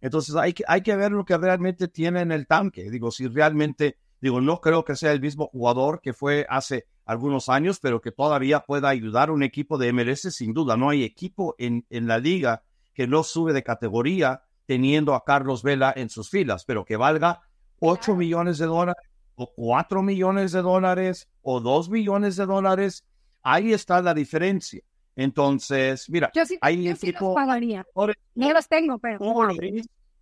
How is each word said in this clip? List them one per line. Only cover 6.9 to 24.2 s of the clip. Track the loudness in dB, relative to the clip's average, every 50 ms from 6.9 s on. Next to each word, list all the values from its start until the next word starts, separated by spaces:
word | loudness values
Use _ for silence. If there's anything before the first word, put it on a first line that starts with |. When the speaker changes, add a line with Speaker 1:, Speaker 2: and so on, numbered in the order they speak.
| _ _ _
Speaker 1:
algunos | -6 -4 -2 -2 -2 -2 -2 0 0
años, | 0 2 2 0 -2 -2
pero | -2 -2 -2 -2
que | -4 -6
todavía | -4 -2 0 2 2 2 2 2 2 0
pueda | 0 -2 -4 0 2 0
ayudar | 0 0 -2 -2 2 2 2 2
a |
un | 2 0
equipo | 0 -2 -2 -4 -6 -4 -2
de | 0 0 2
M | 2 2
L | 0 0
S, | -2 -4 -6 -10
sin | -8 -6 -6 -4 -2
duda. | -2 0 0 0 2
No | 2 2
hay | 2 0 0
equipo | -2 _ -10 -12 -10 -8 -6 -6 -6 -6 -6
en, | -4 -4 -4 -4 -6 -8
en | -8 -4 -2
la | 0 0 0
liga | 2 0 0 0 0 0 -2 -2 _ _ _ _ _ _ _
que | -4 -2
no | 2 2 2
sube | 0 0 -2 -2 0 0
de | 0 0
categoría | -2 -4 -6 -4 -4 -2 0 0 0 0 0 2 0 0 0 -2 _ _ _ _ _
teniendo | -4 0 2 2 2 2 2 2 2 0
a | 0 2
Carlos | 2 0 0 2 -2 -4 -2
Vela | -2 -2 0 2 2 0 0
en | -2 -6 -10
sus | -10 -12 -10 -4
filas, | -2 -2 0 0 -2 -4 -4
pero | -4 -4 -4 -4
que | -4 -2
valga | 0 2 2 2 2 2 0 0 -2 _ _ _ _ _ _ _ 0
ocho | 2 2 2 2 0 0 0
millones | 0 0 0 0 0 0 0 -2
Speaker 2:
Claro. | -2 -2 -2
Speaker 1:
de | 0 0
dólares | 0 -2 -2 -6 -10 _ _ _ _ _ _
o | -12 -12 -12
cuatro | -10 -6 -2 0 0 0 0 0 -2 -2
millones | 0 0 0 0 2 2 2 0 0 0
de | -2 0
dólares | 0 2 2 2 2 2 0 0 0 -2 -4 -6 -10 _ _ _
o | -4 -2 -2 -2
dos | 0 2 2 2 2 0
millones | -2 -2 0 0 0 0 0 0 -2
de | -2 -2
dólares, | 0 0 2 2 2 2 2 0 -2 -4 -6 _ _ _ _ _ _ _ _
ahí | 0 2 2 2 4 2
está | 0 0 0 2 2 2
la | 2 2 0
diferencia. | 0